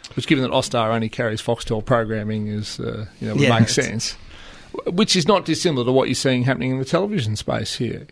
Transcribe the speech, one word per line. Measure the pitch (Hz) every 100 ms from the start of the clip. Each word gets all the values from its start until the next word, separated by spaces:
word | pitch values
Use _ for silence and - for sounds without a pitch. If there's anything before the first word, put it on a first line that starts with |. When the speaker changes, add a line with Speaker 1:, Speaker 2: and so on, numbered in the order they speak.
| - -
Speaker 1:
which, | -
given | 139
that | -
Austar | 131 - 120 110
only | 113 110
carries | - 117 107
Foxtel | - 117 - 110 -
programming, | 120 110 110 104 107 104
is, | 104 104 -
uh, | 117 110 104 -
you | 110
know, | 113
would |
Speaker 2:
Yeah, | 139
Speaker 1:
make | 113 113
Speaker 2:
it's |
Speaker 1:
sense. | - - 110 - - - - - - -
Wh-, | - -
which | 175 220 185
is | 156
not | 190 160
dissimilar | 156 180 131 120
to |
what | 131 110
you're | 123
seeing | 135 127 123
happening | 123 127
in | 131
the | 127
television | 165 208 208 107 107
space | - 113 104 -
here. | - - -